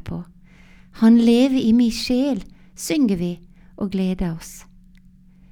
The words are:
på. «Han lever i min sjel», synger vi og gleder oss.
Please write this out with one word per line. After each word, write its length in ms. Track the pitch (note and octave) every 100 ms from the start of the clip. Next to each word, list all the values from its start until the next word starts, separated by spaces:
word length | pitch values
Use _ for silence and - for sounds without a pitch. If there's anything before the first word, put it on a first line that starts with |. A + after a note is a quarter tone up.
på. 160 | - E3+ F3 - - - - - - -
«Han 160 | A3+ A#3
lever 400 | A#3 A#3 C4+ C4
i 160 | A3+
min 200 | A#3 A#3
sjel», 500 | A#3 - B3 C#4+ G#3 - - - -
synger 400 | - D#4+ B3 F#3
vi 140 | F3 F3 - - - -
og 140 | G3+
gleder 400 | F#3+ F#3 F#3 F3+ E3
oss. 300 | - - - - - - - - - _ -